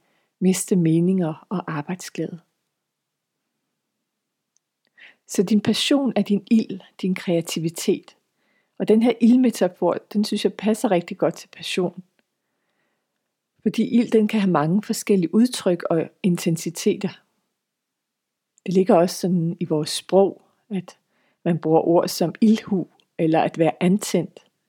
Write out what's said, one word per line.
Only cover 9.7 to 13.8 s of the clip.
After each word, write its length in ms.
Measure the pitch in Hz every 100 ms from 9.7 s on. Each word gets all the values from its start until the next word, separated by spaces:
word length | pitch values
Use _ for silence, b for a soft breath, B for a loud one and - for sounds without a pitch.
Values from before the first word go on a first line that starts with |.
| - 175 - -
den 120 | 208
synes 200 | 214 208
jeg 100 | 190
passer 360 | - 208 226 226
rigtig 280 | 175 175 196
godt 160 | 160
til 140 | - -
passion. 560 | - - - 180 - - _ _ _ _ _ _ _ _ _ _ _ _ _ _ _
Fordi 260 | 214 -